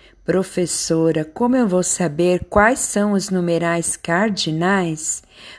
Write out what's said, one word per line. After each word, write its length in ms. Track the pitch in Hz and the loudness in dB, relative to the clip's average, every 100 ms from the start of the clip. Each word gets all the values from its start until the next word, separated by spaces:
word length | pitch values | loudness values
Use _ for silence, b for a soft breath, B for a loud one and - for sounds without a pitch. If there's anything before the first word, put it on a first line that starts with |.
| b b | b b
"Professora, 1000 | - 180 185 - 175 - - 165 160 160 | -2 -2 0 -2 -2 -2 0 2 2 2
como 320 | 156 - 240 254 | -2 -2 0 2
eu 100 | 226 | 2
vou 160 | 180 | 2
saber 640 | 175 - 175 147 175 180 - | 0 0 -2 2 2 2 2
quais 300 | 208 208 262 | 2 4 2
são 340 | - 208 208 | -2 0 0
os 160 | 196 185 | 0 0
numerais 680 | 185 175 170 170 170 170 - | -2 0 0 0 -2 -2 -6
cardinais?" 1300 | - 170 220 190 - 156 175 196 170 156 156 - - B B | -2 0 0 -2 -2 -2 0 0 0 -4 -6 -8 -10 B B